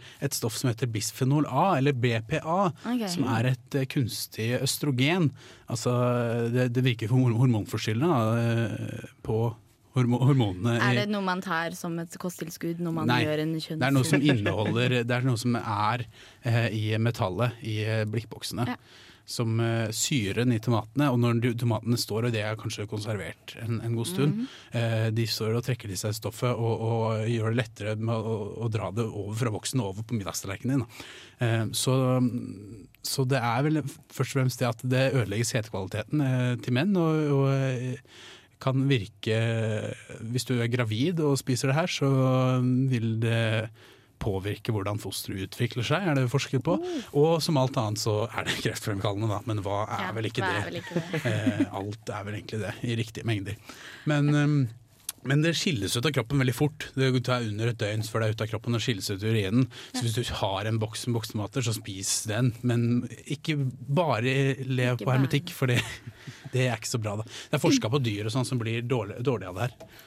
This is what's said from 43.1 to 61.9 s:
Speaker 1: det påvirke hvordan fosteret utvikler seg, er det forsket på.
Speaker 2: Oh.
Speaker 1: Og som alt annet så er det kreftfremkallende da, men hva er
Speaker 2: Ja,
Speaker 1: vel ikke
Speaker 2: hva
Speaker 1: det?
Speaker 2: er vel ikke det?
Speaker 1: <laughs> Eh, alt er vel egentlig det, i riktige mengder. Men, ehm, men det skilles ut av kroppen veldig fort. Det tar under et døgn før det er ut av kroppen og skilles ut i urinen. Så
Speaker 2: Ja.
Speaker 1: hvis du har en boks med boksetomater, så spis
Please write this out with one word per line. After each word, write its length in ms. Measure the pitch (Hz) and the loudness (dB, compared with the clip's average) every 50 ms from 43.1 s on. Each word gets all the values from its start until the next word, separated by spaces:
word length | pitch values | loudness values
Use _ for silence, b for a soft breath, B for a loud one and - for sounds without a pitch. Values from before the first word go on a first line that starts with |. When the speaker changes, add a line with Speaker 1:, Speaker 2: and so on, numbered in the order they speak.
| 113 113 | 0 2
Speaker 1:
det 460 | 113 113 117 117 113 110 113 110 107 113 B B B B B B B B B _ | 2 2 2 2 2 2 2 0 -2 -4 B B B B B B B B B _
påvirke 560 | - 110 95 95 95 104 101 - - - 110 | -4 -2 -2 -2 -2 -4 -4 -4 -2 -2 -2
hvordan 240 | 101 95 104 104 104 | 0 0 -2 -2 -4
fosteret 460 | - 95 - - - - - 95 98 | -4 -6 -8 -8 -6 -6 -6 -6 -6
utvikler 400 | 92 - - 120 117 - 123 113 | -6 -2 -2 -2 -2 -2 -2 -2
seg, 220 | - 147 175 202 175 | 0 0 0 2 2
er 80 | 143 135 | 2 2
det 60 | 131 120 | 2 2
forsket 320 | - 139 - - - 127 - | 2 0 0 0 -2 0 2
på. 80 | 156 175 | 2 0
Speaker 2:
Oh. 300 | 320 349 370 349 277 214 - - 143 | 0 0 -2 -4 -4 -6 0 2 4
Speaker 1:
Og 160 | 147 165 170 160 - | 6 6 4 4 2
som 160 | - 160 135 | 2 2 2
alt 180 | 131 127 - 139 | 2 2 2 0
annet 220 | 113 104 110 110 | 0 0 -2 -2
så 140 | - 117 104 107 107 | 0 0 0 0 0
er 220 | - - - 87 - | -2 -2 -4 -2 -2
det 80 | - - - | -4 -2 -2
kreftfremkallende 680 | 120 - - - 110 101 98 101 107 101 101 110 110 | -4 -4 -4 -4 -4 -2 0 0 -2 0 0 0 0
da, 80 | 101 101 - | 0 -2 -2
men 160 | 113 110 107 | -4 -4 -2
hva 220 | 95 98 101 101 107 | -2 -2 -2 -2 -2
er 220 | 104 117 - 190 185 | -2 -4 -4 -4 -4
Speaker 2:
Ja, 20 | - | -4
Speaker 1:
vel 100 | 110 110 | -4 -4
ikke 160 | 104 - - | -2 -2 -2
Speaker 2:
hva 80 | 190 185 | 0 0
Speaker 1:
det? 80 | 175 - | 0 -2
Speaker 2:
er 80 | 82 | -2
vel 140 | 85 - 175 | -4 -6 -8
ikke 180 | - - 170 170 | -10 -6 -4 -4
det? 240 | 165 - 170 156 | -4 -2 -4 -2
Speaker 1:
<laughs> 80 | - 120 | 0 0
Eh, 320 | 107 104 107 - 104 - 269 - - 98 | 0 2 0 0 2 0 0 -2 -2 -4
alt 320 | 98 104 104 - - - | -4 -6 -6 -8 -8 -8
er 160 | 101 104 101 | -8 -6 -6
vel 140 | 101 104 98 | -6 -8 -8
egentlig 200 | - - - 110 98 | -8 -6 -6 -4 -4
det, 100 | 95 - - | -4 -6 -4
i 140 | - 120 117 110 | -4 -2 -2 -2
riktige 300 | 110 - - - - 113 | -4 -4 -8 -6 -2 -2
mengder. 240 | 113 98 92 101 104 B B B B B B B B B B 151 | -2 -2 -2 -6 -8 B B B B B B B B B B 0
Men, 220 | 151 147 143 147 147 | 2 4 4 4 4
ehm, 220 | 147 147 147 151 143 131 110 - - - - - - - - - - - 127 | 4 4 4 4 4 2 0 -2 -8 -20 -20 -20 -16 -14 -14 -14 -8 -2 2
men 140 | 139 147 151 | 2 4 4
det 80 | 170 160 | 4 2
skilles 400 | - - 208 151 104 95 90 - | 2 0 0 0 0 0 0 0
ut 140 | 120 123 160 | 0 0 2
av 60 | 143 | 2
kroppen 240 | 135 113 113 143 143 | 0 0 2 2 2
veldig 120 | 131 123 120 | 2 2 2
fort. 320 | - 151 147 - - - - - 131 | 2 0 0 0 -4 -10 -6 -2 0
Det 140 | 131 131 127 131 117 | 2 2 2 2 2
tar 200 | 127 127 123 120 | 2 0 0 0
under 240 | 110 101 104 113 117 | -2 -2 -2 -2 -2
et 80 | 113 110 | -2 -2
døgn 240 | 113 101 107 110 | -2 -2 -2 -2
før 220 | 107 - - 113 110 | -4 -2 -2 0 0
det 20 | |
er 80 | 107 107 | 0 0
ut 80 | - | -2
av 80 | 110 107 | -2 -4
kroppen 240 | - 104 - 120 120 | -4 -4 -2 -2 -2
og 80 | 113 | 0
skilles 240 | - - 117 95 95 - | 0 -2 -2 -2 -4 -4
ut 100 | 101 95 | -4 -2
i 80 | 101 110 | 0 0
urinen. 380 | 113 110 98 95 107 127 131 127 B B B B | 2 2 2 2 2 2 2 2 B B B B
Så 100 | B 254 | B -4
Speaker 2:
Ja. 20 | 123 117 | -2 -2
Speaker 1:
hvis 100 | 107 123 | 0 -2
du 160 | 117 - - | -2 -4 -2
har 320 | - 120 98 98 95 104 | -2 -2 -2 0 -2 -2
en 160 | 110 110 110 | -2 -2 -2
boks 240 | 107 104 107 - - | -2 -4 -6 -6 -4
med 80 | 123 117 117 | -2 -2 -2
boksetomater, 420 | 110 - - 110 101 95 - 139 | -4 -4 -4 -6 -6 -4 -4 -4
så 140 | 123 117 107 110 | -2 -2 -4 -4
spis 460 | 104 107 | -6 -10